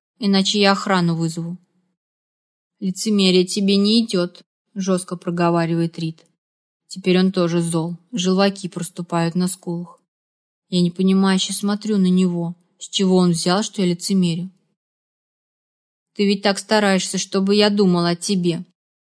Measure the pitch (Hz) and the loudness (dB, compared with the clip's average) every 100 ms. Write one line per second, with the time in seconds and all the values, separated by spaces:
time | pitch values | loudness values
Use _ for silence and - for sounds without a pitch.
0 | _ - 202 196 190 208 196 196 202 190 | _ -6 0 2 2 2 2 2 0 0
1 | 170 165 165 165 170 180 _ _ _ _ | 0 0 -2 -4 -10 -10 _ _ _ _
2 | _ _ _ _ _ _ _ - 196 185 | _ _ _ _ _ _ _ -8 -6 -4
3 | 220 208 185 180 185 214 196 196 202 233 | -2 2 4 4 2 0 2 2 4 2
4 | 226 185 180 - _ _ _ 202 185 180 | 2 0 -2 -6 _ _ _ -8 -2 -2
5 | - 175 - 175 170 170 165 165 165 165 | -4 -10 -6 -2 0 2 0 0 -2 -4
6 | 165 160 _ _ _ _ _ _ - 190 | -10 -10 _ _ _ _ _ _ -20 -8
7 | 185 185 185 190 170 170 170 165 165 170 | 0 2 2 0 0 0 -2 -4 -6 -10
8 | _ 233 180 190 196 196 175 170 170 - | _ -4 0 2 0 -2 -10 -10 -10 -12
9 | 170 170 165 175 180 - - 170 175 - | -6 -2 -2 -2 -4 -6 -10 -10 -10 -18
10 | _ _ _ _ _ _ - 180 175 175 | _ _ _ _ _ _ -6 0 0 0
11 | 190 190 196 190 - 196 202 208 214 208 | 0 2 2 2 -2 -4 -4 -4 -2 0
12 | 185 185 185 175 170 175 _ - - - | 2 2 2 -2 -6 -8 _ -20 -8 -2
13 | 190 185 180 165 180 185 220 - 180 170 | 2 4 4 2 0 0 -2 -2 -2 -2
14 | - 196 175 165 185 _ _ _ _ _ | -2 0 0 -2 -8 _ _ _ _ _
15 | _ _ _ _ _ _ _ _ _ _ | _ _ _ _ _ _ _ _ _ _
16 | _ - 202 202 202 196 - 214 202 190 | _ -2 0 2 0 0 0 2 2 2
17 | - 190 - 196 196 208 208 208 196 175 | 0 -6 -4 -2 2 2 2 4 2 2
18 | 170 175 - 190 175 170 - _ _ _ | 0 -2 -4 -2 -2 -4 -8 _ _ _